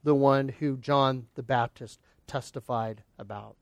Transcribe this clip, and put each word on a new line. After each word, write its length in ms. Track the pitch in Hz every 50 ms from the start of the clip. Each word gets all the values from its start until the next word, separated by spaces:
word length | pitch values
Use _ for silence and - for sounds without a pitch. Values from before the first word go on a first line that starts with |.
| _
the 140 | 151 147
one 320 | 139 139 139 135 135 139 135
who 280 | 127 - 156 147 135
John 520 | 131 120 - 147 139 135 131 131 131 117 _ _
the 80 | - 127
Baptist 560 | 117 135 120 117 120 _ - 123 104 - _ _ _ _ _ _
testified 760 | - - 139 120 - _ 143 - - 127 117 113 110 110 110 107 _ _ -
about. 360 | 107 98 107 104 107 107 107 _